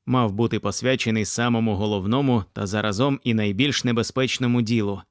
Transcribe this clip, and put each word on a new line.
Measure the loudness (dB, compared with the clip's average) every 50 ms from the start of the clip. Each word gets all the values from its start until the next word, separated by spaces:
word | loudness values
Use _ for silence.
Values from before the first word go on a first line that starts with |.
| _
мав | 0 0 2 2 0 2
бути | 0 0 0 0 -2
посвячений | -4 -4 -6 -2 0 0 0 0 0 0 0 0 -2
самому | -2 -2 0 0 2 2 2 2 0 0
головному | 0 0 0 0 0 0 0 0 2 2 2 2 2 0 -4 _
та | -6 -4
заразом | -2 -2 -2 -2 -2 0 0 0 0 0 0 0
і | 0 0
найбільш | 2 2 0 2 2 0 0 0 0 -2
небезпечному | 0 0 0 0 -2 -2 -2 -2 -2 -2 -2 0 0 2 0
ділу — | 0 0 0 0 0 -2 -6 -8 -12 _